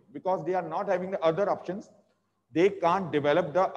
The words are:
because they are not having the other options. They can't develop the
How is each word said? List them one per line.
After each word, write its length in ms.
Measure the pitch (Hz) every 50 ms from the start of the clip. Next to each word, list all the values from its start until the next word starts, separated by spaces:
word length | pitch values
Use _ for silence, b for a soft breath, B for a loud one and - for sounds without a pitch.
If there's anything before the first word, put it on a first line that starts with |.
| - _ 127
because 320 | 143 - 185 190 175 156
they 80 | 170 185
are 160 | 185 170 156
not 180 | 156 185 202
having 240 | 202 185 180 185 190
the 100 | 190 -
other 280 | 160 165 165 185 202 185
options. 400 | 156 - - - 180 214 - - - _ _ _ _ _ _ _ _ _ _ _ 120
They 160 | 156 185 202
can't 420 | 196 - 175 165 175 196 190 151
develop 400 | 151 147 139 147 147 175 180 156
the 140 | 143 180 190 185 -